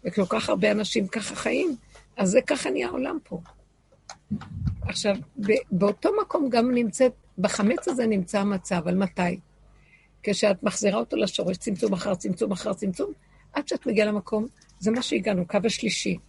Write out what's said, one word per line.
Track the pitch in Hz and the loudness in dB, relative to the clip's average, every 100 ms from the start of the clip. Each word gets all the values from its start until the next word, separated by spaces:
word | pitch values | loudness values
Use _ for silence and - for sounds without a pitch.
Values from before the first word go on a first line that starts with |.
וכל | 185 190 185 | -4 -2 0
כך | 220 - | 0 0
הרבה | 202 214 | 2 2
אנשים | 208 208 220 196 | 2 0 -2 -2
ככה | 226 202 | -4 -6
חיים, | - 220 240 359 247 - - - - | -4 -2 0 0 -4 -10 -20 -20 -2
אז | 190 | 4
זה | 226 262 | 4 4
ככה | 285 - | -2 0
נהיה | 381 247 | -2 -2
העולם | - 269 320 | -2 -4 -6
פה. | - 180 170 - _ _ _ _ _ - _ - - - - - | -8 -12 -12 -20 _ _ _ _ _ -20 _ -8 -8 -6 -4 -4
עכשיו, | - - 208 196 - - | -6 -2 0 -2 -4 -6
ב-, | 202 214 - | 2 2 2
באותו | 180 202 196 330 415 | 2 2 2 0 0
מקום | 403 381 277 | 0 0 2
גם | 233 240 | 4 4
נמצאת, | 240 233 - 254 - _ - | 2 0 4 2 2 _ -2
בחמץ | 190 - 208 330 - | -2 2 2 2 0
הזה | 262 226 | 0 2
נמצא | 208 175 208 | 0 0 0
המצב, | 202 196 - 180 165 | 0 -2 -2 -2 0
על | 180 | 0
מתי? | 196 - 175 185 - _ - - - - _ _ | 0 0 -2 -2 -10 _ -20 -20 -20 -20 _ _
כשאת | - 196 208 185 | -2 2 2 2
מחזירה | 208 - 202 208 | -2 0 0 0
אותו | 233 - | -2 0
לשורש, | 202 - 175 185 | 0 0 -2 -2
צמצום | - 190 220 | -4 0 0
אחר | 185 208 | 0 -2
צמצום | 180 214 180 220 | -2 -2 -2 -2
אחר | 190 - | -2 -4
צמצום, | 190 196 180 403 - _ _ - | -4 -4 -2 -6 -6 _ _ -8
עד | - 294 | -8 -4
שאת | - 269 | -4 0
מגיעה | 214 208 | 2 2
למקום, | 208 - 214 233 _ _ - | 0 -2 -2 -2 _ _ -4
זה | 190 | 0
מה | 233 | 0
שהגענו, | 240 254 208 190 175 | 0 0 0 0 2
קו | 202 | 2
השלישי. | 214 - 214 - 202 175 | 0 0 -2 -2 -2 -4